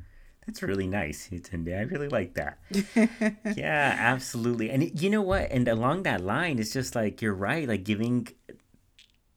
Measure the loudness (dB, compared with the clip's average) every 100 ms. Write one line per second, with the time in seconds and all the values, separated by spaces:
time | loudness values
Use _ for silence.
0 | -20 -20 -20 _ -14 -6 -2 -2 0 0
1 | -2 -6 -10 -12 -6 -6 -4 -4 -2 -4
2 | -2 -2 -2 -4 -6 -8 -4 -2 0 2
3 | 2 2 -2 -2 -6 -4 0 2 2 4
4 | 2 2 -2 -2 0 0 0 2 2 0
5 | 2 2 2 2 2 2 4 4 2 2
6 | 0 0 0 0 0 0 -2 -2 -2 0
7 | 0 0 -2 0 0 0 0 -2 0 0
8 | 2 0 -2 -14 -20 -20 _ _ _ _
9 | -20 _ _